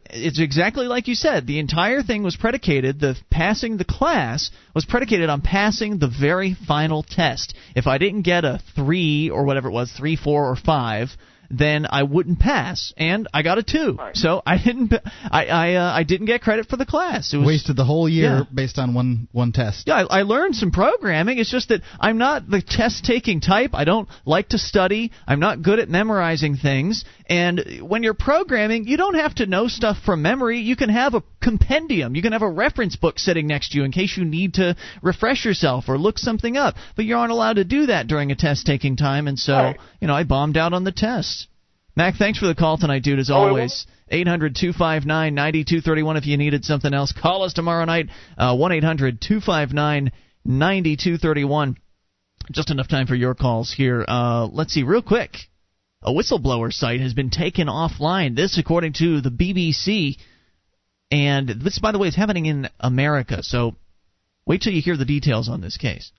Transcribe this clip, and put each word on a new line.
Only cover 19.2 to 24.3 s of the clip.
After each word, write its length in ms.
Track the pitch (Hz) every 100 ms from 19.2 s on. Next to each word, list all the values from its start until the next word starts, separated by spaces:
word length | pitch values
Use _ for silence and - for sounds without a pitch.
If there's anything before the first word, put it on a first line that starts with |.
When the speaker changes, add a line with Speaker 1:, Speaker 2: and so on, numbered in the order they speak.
| 117
Speaker 3:
one 200 | 117 120
test. 360 | 113 113 101 -
Speaker 1:
Yeah, 180 | 240 190
I, 120 | 190
I 20 |
learned 340 | 202 233 381 233
some 140 | 185
programming. 680 | 175 220 480 311 156 185 254
It's 100 | 226
just 200 | 254 -
that 120 | 220 - -
I'm 200 | 208 220
not 280 | 254 294 180
the 140 | 202
test-taking 800 | - - 233 - - 247 247 175
type. 300 | 147 196 269
I 100 | -
don't 240 | 147 214 196 -
like 240 | -